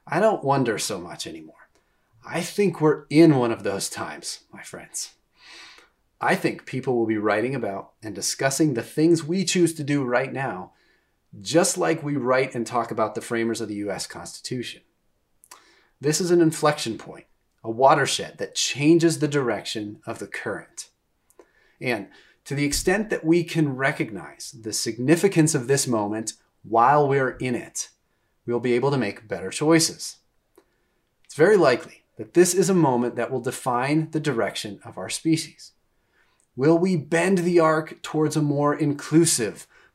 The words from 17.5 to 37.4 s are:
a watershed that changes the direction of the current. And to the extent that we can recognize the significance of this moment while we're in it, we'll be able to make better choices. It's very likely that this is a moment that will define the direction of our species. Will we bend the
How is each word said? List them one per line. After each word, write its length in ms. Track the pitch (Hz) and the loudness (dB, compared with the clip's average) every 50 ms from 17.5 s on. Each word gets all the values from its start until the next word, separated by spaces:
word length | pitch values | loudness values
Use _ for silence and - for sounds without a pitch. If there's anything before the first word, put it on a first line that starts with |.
| _ _ - | _ _ -10
a 80 | 113 | -8
watershed 680 | 113 117 131 135 160 147 135 - - - 95 - - - | 0 4 4 6 6 4 2 0 -2 -4 -6 -8 -10 -10
that 160 | 101 - - | -10 -8 -6
changes 640 | - - - - 127 147 156 170 165 165 165 156 135 | -4 -4 -4 -2 2 4 6 6 6 6 4 2 2
the 100 | 151 147 | -2 -2
direction 720 | 139 147 127 117 104 95 - - - 113 107 104 104 - _ | 0 0 -2 -2 -2 -4 -6 -8 -8 -8 -8 -10 -12 -14 _
of 140 | 117 113 - | -12 -12 -12
the 60 | 101 | -12
current. 640 | - - - - 113 98 82 76 - _ - - - _ _ _ _ _ _ _ _ _ - - _ _ _ _ _ _ - 135 | -12 -10 -8 -8 -8 -8 -8 -10 -14 _ -18 -18 -18 _ _ _ _ _ _ _ _ _ -20 -20 _ _ _ _ _ _ -8 -4
And 260 | 127 120 104 98 - - - - _ _ _ _ | -4 -4 -4 -6 -10 -16 -20 -20 _ _ _ _
to 100 | - 143 | -8 -4
the 100 | 143 143 | -2 -2
extent 460 | 143 - - - 185 190 208 214 214 | -2 -2 -2 0 0 0 0 0 -2
that 140 | 190 - - | -4 -2 0
we 180 | 160 170 175 160 | 2 2 2 2
can 320 | - - 165 156 139 127 | 0 0 0 0 0 0
recognize 800 | 127 135 139 151 - 151 113 104 90 76 73 - - - - - 113 110 | -2 -2 -2 -2 -2 -6 -6 -8 -12 -14 -16 -18 -18 -18 -18 -16 -14 -10
the 100 | 110 104 | -8 -6
significance 800 | - - 120 110 117 123 135 165 170 208 196 - 170 156 147 - | -6 -4 -6 -6 -2 2 2 4 4 4 4 4 4 4 4 2
of 140 | 143 120 | 0 0
this 220 | 120 139 - - 131 | 0 0 0 0 0
moment 460 | 120 110 104 104 107 110 110 - - _ _ _ _ _ - | 0 0 0 -2 -4 -6 -6 -8 -10 _ _ _ _ _ -8
while 460 | 104 107 113 120 131 147 151 147 135 | -2 2 4 6 6 6 6 4 4
we're 220 | 139 139 135 123 | 2 2 0 0
in 260 | - - 120 127 120 | -2 -4 -4 -4 -4
it, 320 | 98 82 - - - - - _ _ _ _ _ _ _ _ _ _ _ | -4 -6 -10 -10 -10 -10 -10 _ _ _ _ _ _ _ _ _ _ _
we'll 140 | 120 120 120 | -4 -2 -2
be 140 | 117 123 120 | 0 2 2
able 180 | 123 131 143 143 | 2 2 2 0
to 40 | |
make 300 | 131 110 101 98 - - | 0 0 -2 -4 -8 -10
better 240 | - 101 92 92 92 | -10 -10 -8 -8 -8
choices. 680 | - - 151 156 165 160 160 - 170 - - - - _ _ _ _ _ _ _ _ _ _ _ _ _ _ _ _ _ _ _ _ _ _ | -6 -2 2 4 6 6 4 2 -2 -6 -12 -14 -16 _ _ _ _ _ _ _ _ _ _ _ _ _ _ _ _ _ _ _ _ _ _
It's 100 | - - | -6 0
very 220 | - 156 196 214 | 4 4 6 6
likely 480 | 190 160 135 123 - - - - - _ _ _ - | 6 6 4 4 2 -2 -8 -20 -20 _ _ _ -16
that 160 | 110 - - | -14 0 4
this 200 | 165 175 180 - | 4 4 6 4
is 160 | 190 175 170 | 2 2 4
a 40 | 196 | 4
moment 420 | 175 156 135 123 120 120 120 113 | 4 4 4 4 2 0 -2 -2
that 160 | 120 117 - 135 | -4 -4 -4 -4
will 80 | 127 | -4
define 720 | 117 127 120 - - 127 120 120 127 143 151 160 160 156 - | -4 -6 -6 -6 -4 -2 -2 0 0 0 0 0 0 -2 -4
the 80 | 156 | -4
direction 580 | 143 147 127 113 101 - - - - 104 98 - - | -2 -2 -2 0 -2 -2 -4 -6 -10 -10 -12 -14 -16
of 120 | 110 - | -16 -14
our 120 | - 110 107 | -12 -10 -8
species. 640 | - - - 165 160 160 - 147 - - - - _ _ _ _ _ _ _ _ _ _ _ _ _ _ _ _ _ | -8 -4 0 0 0 0 0 -4 -14 -20 -20 -20 _ _ _ _ _ _ _ _ _ _ _ _ _ _ _ _ _
Will 240 | 120 131 156 170 165 | 0 4 4 4 4
we 160 | 180 190 185 | 4 2 0
bend 440 | 156 131 - 165 165 170 196 196 | 0 -2 0 0 0 2 2 2
the 200 | 180 | 2